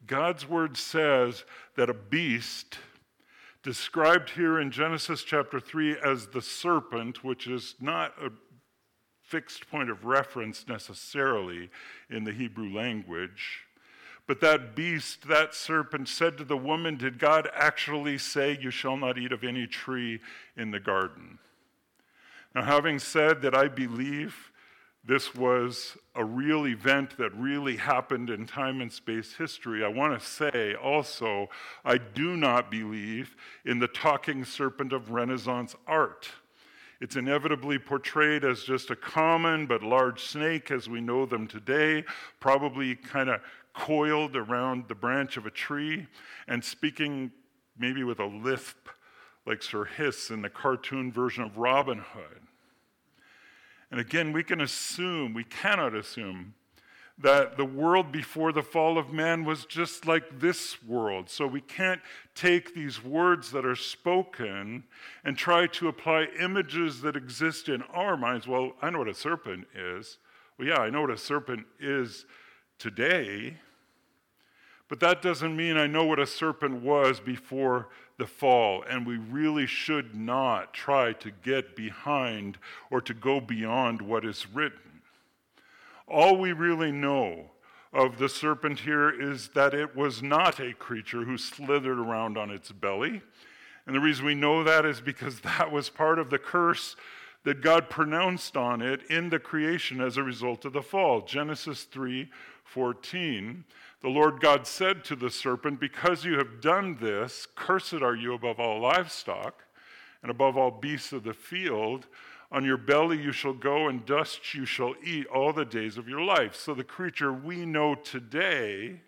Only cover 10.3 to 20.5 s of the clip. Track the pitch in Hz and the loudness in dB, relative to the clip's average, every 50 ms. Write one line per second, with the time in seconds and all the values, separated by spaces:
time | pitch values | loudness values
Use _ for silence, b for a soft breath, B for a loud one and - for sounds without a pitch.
10.3 | - 127 113 110 117 - - - 120 107 - - 101 - - - - 143 139 135 | -6 -8 -8 -8 -8 -12 -10 -8 -10 -10 -8 -14 -16 -16 -16 -10 -4 0 0 2
11.3 | 127 107 95 90 87 87 87 87 B B B B B B B B 123 117 107 107 | 2 0 -2 -4 -8 -10 -12 -14 B B B B B B B B -8 -6 -6 -6
12.3 | 104 113 127 117 104 110 110 101 95 104 113 123 113 107 95 90 85 82 92 90 | -6 -6 -6 -8 -6 -8 -8 -6 -4 -4 -4 -4 -4 -6 -8 -8 -8 -8 -8 -8
13.3 | 101 - - - - - - _ _ B B B B B B B B B B - | -10 -12 -12 -12 -12 -14 -16 _ _ B B B B B B B B B B -6
14.3 | 139 - - 156 156 147 127 113 110 147 160 175 170 156 - - - - - 139 | -2 4 6 6 6 4 2 -6 -6 -4 -2 -2 -2 -2 -4 -8 -12 -14 -2 4
15.3 | 156 151 156 156 - - - - 160 160 151 - - 147 135 - - - 165 165 | 6 6 6 4 0 -10 -4 0 0 0 0 0 -4 -6 -6 -6 -2 2 2 2
16.3 | 151 139 151 131 147 135 127 143 156 160 165 165 156 131 127 135 123 120 156 147 | 2 0 -4 -2 -2 -2 0 -2 -2 -2 -2 -4 -4 -2 -4 -6 -2 2 4 6
17.3 | 156 160 156 156 - - 147 151 - - - - 147 151 143 147 143 135 - - | 6 6 4 0 0 2 2 2 2 0 -4 -4 -4 -2 -2 -2 -4 -4 -6 -2
18.3 | - 147 139 139 143 139 131 127 120 - - 139 131 139 139 127 127 123 123 123 | 0 2 2 2 0 -2 -4 -6 -6 -4 -4 -2 -2 -2 -2 -2 -2 -2 -4 -4
19.3 | 123 110 113 123 120 127 123 117 - - - - 131 123 120 117 113 113 B B | -6 -4 -4 -4 -4 -4 -6 -6 -8 -10 -8 -6 -4 -4 -4 -4 -6 -8 B B
20.3 | B B B B | B B B B